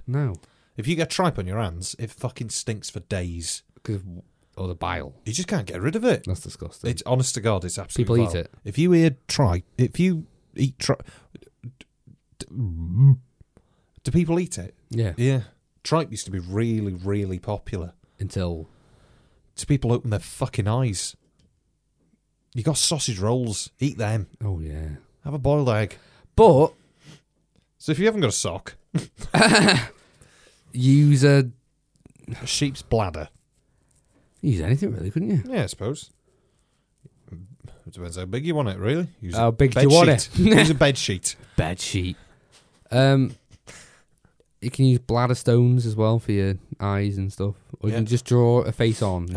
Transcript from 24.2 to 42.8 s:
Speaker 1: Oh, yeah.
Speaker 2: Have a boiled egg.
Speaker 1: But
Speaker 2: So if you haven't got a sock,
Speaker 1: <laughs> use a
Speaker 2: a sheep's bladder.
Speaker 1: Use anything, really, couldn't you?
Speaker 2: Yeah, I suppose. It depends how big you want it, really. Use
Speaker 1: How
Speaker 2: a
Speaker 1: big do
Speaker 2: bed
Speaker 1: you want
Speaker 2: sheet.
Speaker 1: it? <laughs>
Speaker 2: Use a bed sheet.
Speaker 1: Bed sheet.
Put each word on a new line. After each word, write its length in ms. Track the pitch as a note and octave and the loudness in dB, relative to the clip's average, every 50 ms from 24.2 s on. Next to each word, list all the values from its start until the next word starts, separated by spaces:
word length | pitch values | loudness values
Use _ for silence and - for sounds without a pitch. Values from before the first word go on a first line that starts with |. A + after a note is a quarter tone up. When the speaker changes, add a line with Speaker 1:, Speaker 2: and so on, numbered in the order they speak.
| F#2 - - _ A2+ | -4 -8 -12 _ -6
Speaker 1:
Oh, 160 | G#2 F#2 E2 | -6 -6 -6
yeah. 360 | D#2 D2+ D2 D#2 D#2 D#2 D2 - _ _ _ _ _ | -6 -8 -8 -8 -8 -10 -10 -12 _ _ _ _ _
Speaker 2:
Have 100 | C#3+ C#3+ | -8 -8
a 40 | D3+ | -2
boiled 300 | A#2+ C#3 D3 D3 C#3 B2+ | 0 0 2 2 2 0
egg. 280 | A2 G#2+ A2 F#2+ - - _ _ _ _ _ _ _ | 0 0 -2 -4 -8 -16 _ _ _ _ _ _ _
Speaker 1:
But 340 | - A3+ G#3 D3+ C3 D#3 - - _ _ _ _ _ _ - - _ _ _ _ _ _ _ _ _ _ _ _ | 6 8 8 8 6 4 2 0 _ _ _ _ _ _ -20 -20 _ _ _ _ _ _ _ _ _ _ _ _
Speaker 2:
So 140 | _ - - | _ -4 -4
if 80 | D#3 C#3+ | -2 2
you 60 | G3 | 2
haven't 160 | A3+ G#3+ G#3 | 0 2 2
got 80 | D#3 A2 | 0 0
a 20 | |
sock, 440 | - - - G2 E2+ F#2 - - - _ _ _ - | 0 -2 -4 -6 -6 -8 -12 -16 -20 _ _ _ -6
Speaker 1:
<laughs> 1000 | E3 - - _ - - - - - G#3 A3 G#3+ G#3 - G3+ F3 B2 A2+ - - _ _ _ _ _ _ _ _ _ _ _ _ _ _ _ | -6 -6 -6 _ -12 -8 -2 2 4 6 6 6 6 6 4 4 2 -2 -6 -14 _ _ _ _ _ _ _ _ _ _ _ _ _ _ _
use 520 | - B2 B2+ C3+ C3+ D3 D3 D3 D3 B2+ C3+ | -6 0 4 6 6 8 8 6 6 6 6
a 260 | C#3+ C#3+ C#3 C3+ B2 - _ _ _ _ _ _ _ _ _ _ - _ _ _ - B2 - | 6 6 6 4 0 -6 _ _ _ _ _ _ _ _ _ _ -20 _ _ _ -14 -14 -10
Speaker 2:
a 60 | B2 | -8
sheep's 340 | - - - D3+ C#3 C3+ - | -6 -4 -4 -4 -4 -6 -10
bladder. 480 | - - A#2 A2+ G#2 F#2 D#2 D2+ D2+ - _ _ _ _ _ _ _ _ _ _ _ _ _ _ _ _ _ _ _ _ _ _ | -4 -2 0 0 0 -2 -6 -8 -12 -12 _ _ _ _ _ _ _ _ _ _ _ _ _ _ _ _ _ _ _ _ _ _
Speaker 1:
Use 200 | - D#3 A#2 E2+ | -2 0 0 0
anything, 300 | D#2 F#2+ B2 C#3+ G3+ F3+ A#2+ | 0 0 0 0 -2 -4 -6
really, 180 | F#2 D#2+ G2 | -6 -8 -6
couldn't 180 | - E3 G3 A3 | -4 -4 -2 0
you? 140 | G3+ C#3 - B3+ C4 | -2 -2 -2 -2 -4
Speaker 2:
Yeah, 100 | G3 A#2 | -4 -4
I 20 | |
suppose. 420 | - - - G2 A2+ D3 - - _ _ _ _ _ _ _ _ _ _ _ _ _ _ _ _ _ _ _ _ - _ _ _ - - E2 F#2+ G2+ B2+ _ - - - _ _ | -4 -6 -8 -8 -8 -8 -10 -14 _ _ _ _ _ _ _ _ _ _ _ _ _ _ _ _ _ _ _ _ -20 _ _ _ -20 -20 -20 -20 -20 -20 _ -20 -20 -20 _ _
It 60 | E2+ - | -20 -18
depends 220 | - F2+ E2+ D#2+ | -14 -14 -12 -10
how 80 | F2+ F#2 | -10 -10
big 200 | F#2 G#2+ C3 D3+ | -8 -8 -6 -4
you 100 | F3 D#3+ | -4 -2
want 140 | D3+ C3+ G#2 | -2 -2 -2
it, 80 | F#2+ | -4
really. 300 | F#2+ F#2 A2+ D3 E3+ F3+ C#3+ - _ | -4 -2 -2 -2 -2 -4 -6 -8 _
Use 140 | A2 F2 E2+ | -10 -6 -2
Speaker 1:
How 140 | A2+ A#2 A#2 | 0 2 2
Speaker 2:
a 20 | |
Speaker 1:
big 200 | A2+ - C#3+ C3 | 4 4 2 4
do 40 | A2 | 6
Speaker 2:
bed 80 | B2+ C3+ | 6 8
Speaker 1:
you 60 | C#3 | 8
want 320 | D3 E3+ F3 D#3+ C#3 A2 | 10 10 10 8 6 4
Speaker 2:
sheet. 180 | - - - - | 0 -2 0 4
Speaker 1:
it? 0 | |
<laughs> 180 | F3+ G#3+ A3 | 6 8 8
Speaker 2:
Use 120 | - G#3 D#3+ | 8 8 6
a 60 | D#3 | 4
bed 220 | B2+ D#3+ C#3+ C3+ | 4 4 4 4
sheet. 380 | - - - G2 F2+ - - - - - _ _ | 0 -4 -4 -6 -4 -6 -8 -8 -8 -20 _ _
Speaker 1:
Bed 220 | - E2+ D#2 F2+ - | -2 -2 -2 -4 -6
sheet. 340 | - - - G2 F2+ F2+ - - _ _ _ _ _ _ _ _ _ _ _ _ | -6 -4 -4 -2 -2 -4 -6 -8 _ _ _ _ _ _ _ _ _ _ _ _